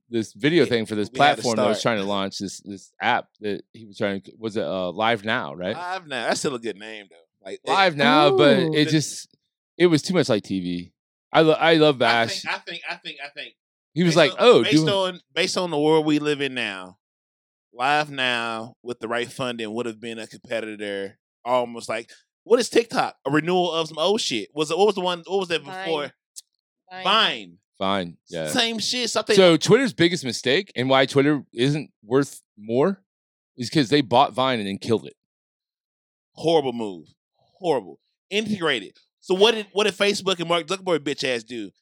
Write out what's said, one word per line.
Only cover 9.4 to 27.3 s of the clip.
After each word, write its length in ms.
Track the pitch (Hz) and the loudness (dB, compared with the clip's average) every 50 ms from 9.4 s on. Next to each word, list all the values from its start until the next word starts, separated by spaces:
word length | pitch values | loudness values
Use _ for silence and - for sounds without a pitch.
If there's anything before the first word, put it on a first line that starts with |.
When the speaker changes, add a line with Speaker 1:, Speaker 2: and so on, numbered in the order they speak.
| _ _ _ _ _ _ _ | _ _ _ _ _ _ _
Speaker 1:
it 120 | - 170 180 | 2 4 4
was 120 | 160 139 | 4 4
too 140 | - - 185 | 2 2 0
much 160 | 175 131 - | 2 2 2
like 120 | 117 104 | 2 0
T 180 | - - 101 95 | 0 -2 -4 -4
V. 320 | 90 90 87 87 87 - _ _ _ _ _ _ _ _ - | -4 -4 -6 -6 -8 -12 _ _ _ _ _ _ _ _ 2
I 80 | 147 | 4
lo-, 100 | 165 160 | 4 4
I 220 | 151 113 143 165 170 | 4 2 4 4 4
love 220 | 160 151 151 143 | 6 4 4 4
Speaker 2:
I 20 | 120 | 2
Speaker 1:
Bash. 420 | 123 113 117 117 113 113 - - | 2 2 2 2 0 0 -4 -6
Speaker 2:
think, 120 | - 151 185 | -8 -8 -8
I 40 | 190 | -8
think, 200 | - 190 170 165 - 151 | -10 -12 -14 -12 -12 -12
I 60 | 175 | -12
think, 220 | 175 - 165 151 139 | -12 -14 -16 -16 -14
I 60 | 139 - | -16 -16
think 240 | - 147 131 117 _ _ _ _ _ _ _ _ | -16 -16 -18 -18 _ _ _ _ _ _ _ _
Speaker 1:
He 120 | - 147 180 | -2 0 2
was 100 | 170 151 | 4 4
Speaker 2:
based 20 | |
Speaker 1:
like, 160 | 170 156 135 | 4 4 4
Speaker 2:
on, 40 | 131 127 | 4 4
Speaker 1:
"Oh, 220 | 208 247 226 135 113 | 6 8 8 6 6
Speaker 2:
based 120 | 107 143 | 4 4
Speaker 1:
doing" 120 | 156 160 160 | 4 4 2
Speaker 2:
on, 320 | 202 196 190 185 180 170 _ _ 135 | 0 0 -2 -4 -6 -10 _ _ -4
based 240 | 160 185 180 - 202 | -4 -4 -2 -2 -4
on 120 | 185 175 | -4 -2
the 80 | 165 147 | -2 0
world 280 | 147 151 160 156 151 | 2 4 4 4 4
we 120 | 156 151 147 | 2 0 0
live 200 | 147 147 147 135 | 0 -2 -2 -2
in 140 | 143 135 131 | -4 -6 -6
now, 420 | 123 117 107 98 95 92 92 90 _ _ _ _ _ _ _ _ _ _ _ _ _ _ _ _ | -6 -6 -6 -6 -10 -12 -16 -18 _ _ _ _ _ _ _ _ _ _ _ _ _ _ _ _
Live 360 | 120 123 139 147 151 151 151 | -2 0 0 2 0 0 -2
Now 640 | 143 135 127 123 123 120 117 117 113 113 113 123 - _ | -4 -2 -2 0 0 -2 -2 -4 -6 -8 -10 -12 -16 _
with 160 | - 117 120 - | -12 -12 -10 -8
the 100 | - 110 | -6 -6
right 220 | 117 120 120 117 | -4 -4 -4 -6
funding 420 | - - 135 123 120 117 113 104 110 | -6 -6 -6 -6 -6 -6 -8 -8 -6
would 100 | 117 120 | -6 -6
have 140 | 120 110 110 | -6 -8 -12
been 180 | 113 117 113 113 | -12 -12 -12 -12
a 80 | 110 | -14
competitor, 920 | - - 104 - - 123 113 110 110 107 104 104 101 101 98 98 98 - _ _ _ _ _ - | -16 -18 -18 -12 -8 -8 -6 -8 -8 -10 -10 -10 -8 -8 -8 -8 -10 -12 _ _ _ _ _ -4
almost 440 | 117 127 127 123 117 117 117 107 - | -2 0 0 -2 -4 -8 -10 -8 -8
like, 220 | 113 113 117 - - _ _ _ _ _ - | -8 -8 -8 -12 -20 _ _ _ _ _ -2
what 140 | 160 220 262 | 2 2 2
is 100 | 233 - | 2 2
TikTok? 440 | - 226 233 - - 226 139 104 - _ - | 0 0 0 0 0 -2 -2 -2 -4 _ -4
A 40 | 139 | -2
renewal 400 | 143 151 151 170 180 185 175 175 | 0 0 0 0 0 0 0 0
of 160 | 160 165 165 156 | -2 -4 -4 -4
some 100 | 160 151 | -4 -2
old 220 | 160 185 208 226 | -2 0 0 -2
shit. 260 | - - 135 107 98 - - | -2 -4 -4 -6 -6 -6 -6
Was 160 | 147 156 147 | -6 -4 -2
it, 80 | 165 170 | 0 2
what 80 | 202 | 2
was 80 | 214 196 | 2 2
the 60 | 202 | 0
one, 200 | 180 180 175 175 170 | -2 -4 -4 -6 -6
what 120 | - 190 202 | -4 -4 -4
was 100 | 190 170 | -2 -4
that 140 | 170 151 | -4 -6
Speaker 3:
Vine. 220 | 143 - 185 185 190 | -6 -8 -12 -10 -6
Speaker 2:
before? 280 | 180 160 147 143 139 - _ _ _ - - - _ _ _ _ _ _ _ _ - | -6 -4 -4 -6 -8 -12 _ _ _ -20 -20 -20 _ _ _ _ _ _ _ _ -20
Speaker 3:
Vine. 140 | 185 185 185 | -12 -6 -2
Speaker 2:
Vine. 540 | 185 208 220 208 175 | 0 2 2 2 2